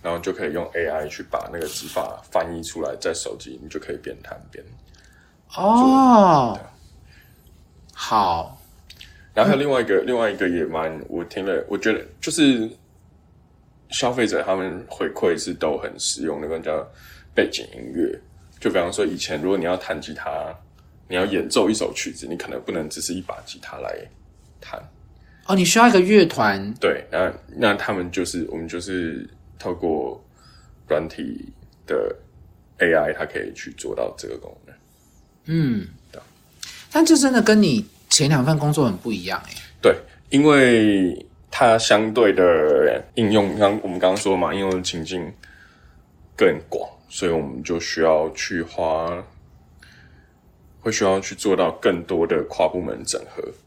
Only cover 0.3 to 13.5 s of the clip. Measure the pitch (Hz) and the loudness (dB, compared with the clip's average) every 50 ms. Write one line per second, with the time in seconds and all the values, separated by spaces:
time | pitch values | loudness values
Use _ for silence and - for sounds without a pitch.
0.3 | 90 - - 78 76 87 85 - - 87 85 78 76 78 76 76 - - - - | -6 -4 -6 -6 -4 -6 -6 -6 -4 -4 -4 -2 -4 -4 -6 -8 -10 -14 -12 -8
1.3 | - - - - - 85 80 76 - - - 71 - - - - - - - - | -8 -8 -6 -6 -8 -8 -8 -8 -8 -10 -12 -8 -6 -6 -6 -6 -10 -14 -18 -4
2.3 | - 95 87 85 85 82 82 - - 85 78 71 65 - - 87 82 - - - | -2 -2 -2 -2 -6 -10 -10 -10 -8 -8 -6 -6 -6 -6 -6 -6 -4 -4 -6 -10
3.3 | 53 - - 62 65 62 65 78 - - - - 73 - - - - - - - | -10 -12 -14 -16 -18 -16 -18 -12 -12 -12 -10 -10 -12 -10 -10 -12 -14 -14 -14 -16
4.3 | - - - - - - - - - - - _ - - _ - _ _ _ _ | -16 -18 -18 -20 -20 -20 -20 -20 -20 -20 -20 _ -20 -20 _ -20 _ _ _ _
5.3 | _ _ _ _ - - 180 202 226 240 254 262 262 269 269 254 240 214 202 180 | _ _ _ _ -8 0 2 4 6 6 6 6 6 6 8 8 8 8 8 8
6.3 | 160 143 127 117 98 95 - - - _ - - _ - _ - - - _ _ | 6 6 4 2 -4 -8 -12 -16 -20 _ -20 -20 _ -20 _ -20 -20 -20 _ _
7.3 | _ _ _ _ _ _ _ _ _ _ - - - - - - 101 - 98 90 | _ _ _ _ _ _ _ _ _ _ -20 -20 -14 -12 -8 -2 0 2 2 2
8.3 | - 90 92 - - - - _ _ _ _ _ - - - - - - - - | 0 -2 -4 -8 -14 -20 -20 _ _ _ _ _ -20 -20 -20 -20 -20 -20 -20 -6
9.3 | - - - 196 202 135 143 147 135 127 117 - 98 92 - 120 123 117 113 107 | 0 2 4 4 4 2 2 0 0 0 2 2 0 0 2 0 0 0 0 0
10.3 | 98 98 101 90 87 87 80 76 82 87 85 80 80 78 - - - 85 85 - | 0 -2 -2 -2 0 -2 -2 -4 -4 -4 -4 -4 -6 -8 -12 -8 -8 -8 -8 -8
11.3 | - 101 95 98 90 80 - - 101 95 - 110 107 113 - - - _ - - | -8 -8 -4 -2 -4 -4 -4 -4 -6 -2 0 0 -2 -2 -4 -12 -18 _ -8 -6
12.3 | 151 160 151 139 131 117 110 113 - _ _ _ _ _ _ _ _ _ _ _ | 0 4 4 4 4 2 0 -6 -8 _ _ _ _ _ _ _ _ _ _ _
13.3 | _ _ _ _ | _ _ _ _